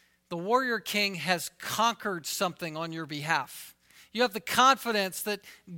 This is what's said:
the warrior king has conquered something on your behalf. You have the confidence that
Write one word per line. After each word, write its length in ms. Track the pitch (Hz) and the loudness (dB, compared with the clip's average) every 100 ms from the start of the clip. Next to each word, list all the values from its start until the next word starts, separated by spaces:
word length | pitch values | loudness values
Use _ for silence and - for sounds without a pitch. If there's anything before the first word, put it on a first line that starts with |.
| _ _ _ | _ _ _
the 80 | 175 | -6
warrior 420 | 180 247 262 226 | 0 2 2 -2
king 380 | - 208 202 185 | -2 0 0 0
has 340 | 151 180 - - | 0 0 -2 -10
conquered 680 | - - 226 226 214 180 - | -6 0 2 2 -4 -6 -6
something 500 | - 190 - 170 156 | -4 -4 -4 -8 -6
on 160 | 165 | -6
your 140 | 165 156 | -8 -8
behalf. 680 | 147 147 160 131 - - - _ - - | -8 -2 -2 -2 -10 -18 -20 _ -20 -10
You 100 | 214 | 0
have 100 | 240 | 0
the 80 | 202 | 0
confidence 840 | - - 254 262 240 214 190 170 | -2 6 8 6 2 0 0 -4
that 180 | - 202 - - - | -6 -6 -8 -20 -18